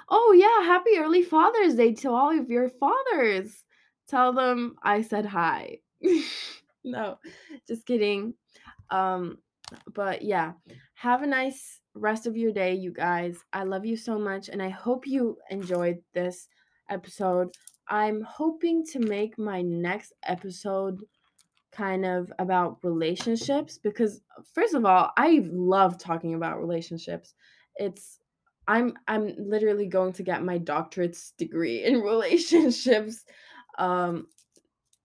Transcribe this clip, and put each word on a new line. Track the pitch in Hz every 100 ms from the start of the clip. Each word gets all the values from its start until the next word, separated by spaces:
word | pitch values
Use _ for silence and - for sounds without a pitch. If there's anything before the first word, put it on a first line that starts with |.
| -
"Oh | 415 466
yeah, | 359 403 453 339
happy | 359 370 392
early | 311 349
Father's | 349 320 359 466 370 240
Day | 233
to | 220 277
all | 240 285 320
of | 254
your | 240 254
fathers." | - 277 480 539 359 233 196 202 - _ _ _ _ -
Tell | 269 254
them | 254 254 247 240 -
I | - 208
said | 220 208 208
hi. | 196 165 - - - _ _
<laughs> | 359 330 - - - - _ _ 262
No, | 247 220 - 320 - - 277 -
just | 226 -
kidding. | 240 208 202 214 - _ _ - - -
Um, | 190 190 185 175 - _ _ - - - -
but | 196 180
yeah, | 208 190 160 170 _ - _
have | - 240 254
a | 294
nice | 269 262 269 - - _ 214
rest | 214 220 233
of | 220
your | 226
day, | 202 185 185
you | 185
guys. | - 170 175 175 175 -
I | 190
love | 190 190 220
you | 220
so | 233 214
much, | 208 190 196
and | 202
I | 190
hope | 190 233 254 269
you | 269 240 - -
enjoyed | 196 180 175 175 175 _
this | 175 180 180 - _ _ _ -
episode. | 196 - - 190 180 180 - - _ -
I'm | 214 214 214
hoping | 220 - 320 320 339 330 320
to | 269
make | 220 202 214 220
my | 208 185
next | 180 170 175 202 - _ -
episode | 180 196 180 208 196 196 190 214 _ _ _ _ _ _
kind | - 196 185 185
of | 180 180 -
about | 185 180 175 -
relationships | 180 165 160 180 240 226 247 277 302 -
because, | 214 208 220 196 _ - -
first | - 440 302
of | 208
all, | 185 165 -
I | 294 311 180
love | 180 180 190 190 175
talking | 180 165 170 165
about | 165 156
relationships. | 170 170 165 165 - 170 - _ _ _ _ -
It's | 202 180 - - _ _ _ _ -
I'm, | 220 247 - -
I'm | 220 208 -
literally | 202 214 214 208 202
going | 185 185
to | 185
get | 185 160
my | 180 175
doctorate's | 165 151 160 - 175 175 - -
degree | 165 160 160 117
in | 95 254
<laughs> |
relationships. | 208 226 196 339 - 330 302 233 247 214 214 233 - - - - - -
Um, | 180 180 175 170 - _ _ _ _ _ _ _